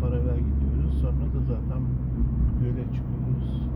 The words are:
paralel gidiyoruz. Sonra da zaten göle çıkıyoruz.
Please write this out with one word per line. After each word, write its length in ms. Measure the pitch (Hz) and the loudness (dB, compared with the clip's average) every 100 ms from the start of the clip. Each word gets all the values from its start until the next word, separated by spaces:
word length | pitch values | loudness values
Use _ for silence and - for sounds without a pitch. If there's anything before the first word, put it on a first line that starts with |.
paralel 360 | 123 123 123 - | 0 2 2 2
gidiyoruz. 640 | - - 202 - - - | 2 2 2 2 0 2
Sonra 240 | - - - | 0 0 0
da 80 | 131 127 | 0 0
zaten 340 | 117 127 131 127 127 127 123 - - 135 117 | -2 -2 -2 0 -2 -2 0 0 2 2 2
göle 220 | 62 123 | 0 0
çıkıyoruz. 840 | 123 - - 123 127 131 - - - | -2 -4 -4 -2 0 0 0 -2 -2